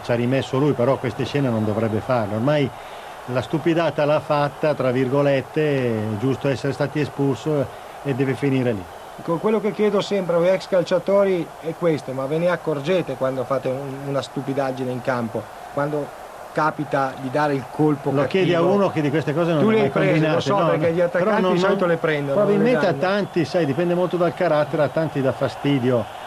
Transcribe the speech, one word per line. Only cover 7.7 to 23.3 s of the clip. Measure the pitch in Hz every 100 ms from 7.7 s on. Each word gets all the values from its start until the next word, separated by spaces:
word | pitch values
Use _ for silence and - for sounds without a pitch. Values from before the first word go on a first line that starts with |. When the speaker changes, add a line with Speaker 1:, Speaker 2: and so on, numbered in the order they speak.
| - - -
Speaker 1:
e | 143
deve | 127 135 120
finire | 143 135 123
lì. | 104 87 - - -
Speaker 2:
Con | - 165
quello | 214 220
che | 202
chiedo | 175 214 196
sempre | - 202 170 170
a |
voi | 175
ex | 185 -
calciatori | 190 165 180 185 202 196 180 147 -
è | 160 156
questo, | 170 147 -
ma | 131 135
ve | 160
ne | 175
accorgete | 170 - 143 139 185 151 131
quando | 131 131
fate | 123 135 131
un-, | 131 139 135 139
una | 139
stupidaggine | - 143 131 135 135 131 127
in | 123
campo? | 127 123 113 110 - - -
Quando | - 147 151 143 - - - -
capita | - 151 151 143 143 135 131
di | 131
dare | 147 151
il | 139 117
colpo | - 151 143 143
Speaker 1:
Lo | 139 131
chiedi | 190 180
a | 170
Speaker 2:
cattivo? | 175
Speaker 1:
uno | 202 185
che | 147
di | 147
queste | 156 151
cose | 147 170
non | 160
Speaker 2:
Tu | 208
Speaker 1:
ne |
ha | 220
Speaker 2:
le |
hai | 202
Speaker 1:
mai | 196 190
Speaker 2:
prese, | 160 156
lo |
Speaker 1:
combinate. | 165
Speaker 2:
so, | 139 190
Speaker 1:
No, | 170
Speaker 2:
perché | 151 170
Speaker 1:
no. |
Speaker 2:
gli | 170
attaccanti | 170 180 196
Speaker 1:
Però | 202
non, | 185
Speaker 2:
di | 175
solito | 190 202
Speaker 1:
non, | 175
Speaker 2:
le | 165
prendono, | 156 147 143
non | 139
le | -
Speaker 1:
probabilmente | 208 - - 185
a |
Speaker 2:
danno. | 139 180
Speaker 1:
tanti, | 208 185